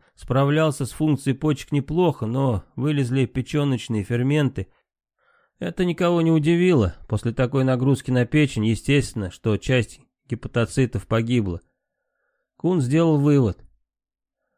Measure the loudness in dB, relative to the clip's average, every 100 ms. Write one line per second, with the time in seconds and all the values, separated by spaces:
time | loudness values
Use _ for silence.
0 | _ _ -4 0 2 2 0 -2 -6 -2
1 | 0 0 -2 -2 -2 -2 -2 -4 -2 0
2 | 0 0 -4 -2 0 -2 -6 -6 -2 -2
3 | 0 0 0 -2 -4 -2 0 -2 -2 -4
4 | -2 -2 0 0 0 -2 -10 _ _ _
5 | _ _ _ _ _ _ -10 -2 -2 0
6 | 2 2 4 2 2 2 4 4 2 -2
7 | -6 -4 -4 -2 -2 0 0 2 2 0
8 | 0 0 2 2 0 0 0 -2 0 0
9 | 0 -6 -8 -6 -2 -2 0 -2 -2 -10
10 | _ _ _ -10 -6 -2 -2 0 -2 -2
11 | -2 -2 0 -2 -2 -6 -10 _ _ _
12 | _ _ _ _ _ _ -2 0 2 2
13 | 2 2 4 4 2 -2 -12 _ _ _
14 | _ _ _ _ _